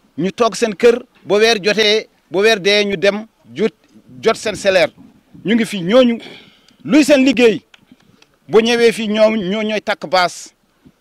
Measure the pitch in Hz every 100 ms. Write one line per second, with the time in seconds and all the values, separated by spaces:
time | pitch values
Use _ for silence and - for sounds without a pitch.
0 | _ - 185 - 226 180 226 202 240 233
1 | - _ 139 208 226 220 180 196 214 214
2 | - _ _ 165 214 214 180 208 202 190
3 | 196 208 220 _ - 135 214 - _ -
4 | - 127 190 226 220 180 196 185 143 -
5 | - _ _ - 170 226 226 202 170 247
6 | 247 226 - - - _ _ _ - 285
7 | 277 285 269 226 233 170 - - _ _
8 | _ _ _ _ - 190 233 240 233 214
9 | 214 214 214 220 180 214 214 214 - 196
10 | 160 180 175 - - _ _ _ - _